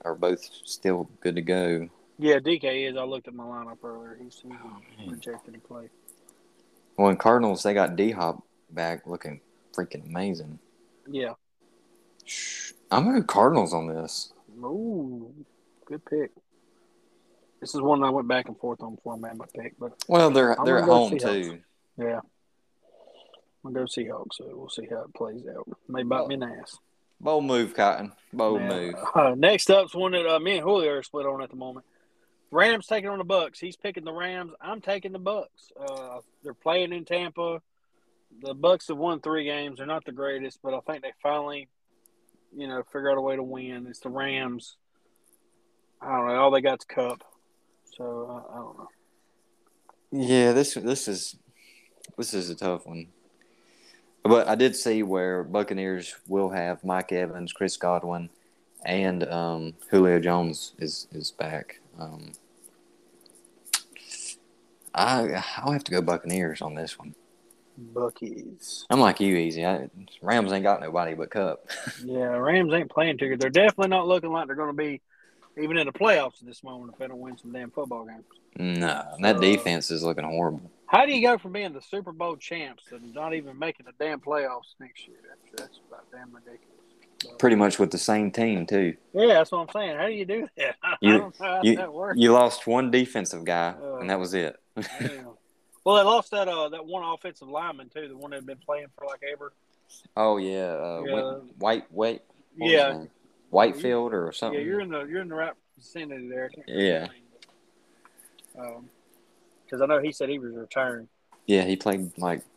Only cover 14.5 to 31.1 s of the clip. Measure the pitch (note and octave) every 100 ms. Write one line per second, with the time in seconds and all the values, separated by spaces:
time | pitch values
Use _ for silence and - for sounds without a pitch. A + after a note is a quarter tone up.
14.5 | G#2+ B2 F3 A#3 G3+ C3+ B2 A#2 D3 C#3+
15.5 | _ _ _ - D#3 - D3+ C#3 - _
16.5 | _ _ _ _ _ _ _ _ _ _
17.5 | _ - D3 C#3 D3 C#3 C3+ A#2+ B2+ B2+
18.5 | A2 B2 A#2+ A2+ G#2+ - A2+ A2+ A2+ G#2+
19.5 | - A#2 - A#2+ - - E3+ D#3+ C3+ B2
20.5 | A#2 A#2+ C3 - A#2+ A2+ - A2+ G2+ E2+
21.5 | E2+ - _ _ - A#2 A#2 - _ _
22.5 | _ _ _ _ _ - - _ - _
23.5 | _ C3 B2+ B2+ - A2 - - - -
24.5 | B2 C3 - A2 A2+ A2 - A2+ A2+ B2
25.5 | - - - - B2+ A#2+ C3 B2+ C#3 A#2+
26.5 | A#2 - - _ _ _ - D3 D#3 C#3
27.5 | B2 G#2+ - G2+ - G#2 - _ B2 A2
28.5 | G#2 G2 F#2 F2 E2+ - - C#3 B2+ E3
29.5 | G#3 - G3 F3+ F3 F#3 F3+ E3 D#3+ E3+
30.5 | G3 D#3+ G3+ D#3 C#3+ C3